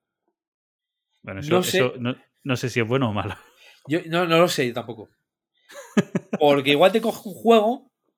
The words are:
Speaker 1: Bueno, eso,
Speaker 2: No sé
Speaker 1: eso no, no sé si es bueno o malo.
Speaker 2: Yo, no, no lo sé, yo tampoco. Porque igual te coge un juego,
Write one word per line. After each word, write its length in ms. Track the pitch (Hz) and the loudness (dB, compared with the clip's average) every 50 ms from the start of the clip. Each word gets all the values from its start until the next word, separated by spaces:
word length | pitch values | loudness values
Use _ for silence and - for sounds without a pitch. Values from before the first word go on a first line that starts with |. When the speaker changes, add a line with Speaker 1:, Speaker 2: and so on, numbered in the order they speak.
| _ _ _ _ _ _ _ _ _ _ _ _ _ _ _ _ _ _ _ _ _ _ _ _ | _ _ _ _ _ _ _ _ _ _ _ _ _ _ _ _ _ _ _ _ _ _ _ _
Speaker 1:
Bueno, 180 | - - 98 95 | -16 -14 -12 -10
eso, 140 | 143 151 165 | -4 0 0
Speaker 2:
No 80 | 180 180 | 0 0
sé 140 | - - 185 | 0 0 0
Speaker 1:
eso 140 | 127 123 - 127 | 0 0 -2 -4
no, 160 | 120 123 131 - _ _ _ _ - | -6 -6 -6 -8 _ _ _ _ -6
no 120 | 139 127 | -6 -4
sé 140 | 117 - 120 | -4 -4 -4
si 100 | - 123 | -2 -2
es 80 | 113 107 | -2 0
bueno 220 | 123 139 135 113 | 0 0 0 -2
o 40 | 104 | -2
malo. 220 | 104 98 104 98 - - _ _ _ _ - - _ _ - | -4 -6 -6 -8 -12 -18 _ _ _ _ -20 -20 _ _ -6
Speaker 2:
Yo, 120 | 147 180 175 165 | -6 -6 -4 -4
no, 180 | 165 175 180 | -4 -2 0
no 120 | 170 165 165 | 2 2 4
lo 80 | 175 170 | 2 2
sé, 200 | 175 - 131 120 | 2 -2 -4 -4
yo 60 | 117 | -4
tampoco. 360 | 120 110 113 110 107 98 - _ _ _ _ _ _ _ _ _ _ _ _ - 554 523 - - 208 - - - 185 - - - - | -8 -10 -10 -12 -16 -16 -20 _ _ _ _ _ _ _ _ _ _ _ _ -20 -20 -14 -6 -2 -2 -2 -2 -4 -10 -10 -8 -4 2
Porque 320 | 151 147 143 139 117 139 | 4 4 4 4 2 2
igual 200 | 143 143 175 190 | 4 4 4 4
te 100 | 190 226 | 4 2
coge 260 | 233 226 - - - 214 | -2 -2 -6 -6 -10 -16
un 80 | 175 | -12
juego, 560 | 131 - 226 226 220 208 220 254 - - _ _ _ _ _ _ | -4 2 4 4 4 4 2 -2 -4 -8 _ _ _ _ _ _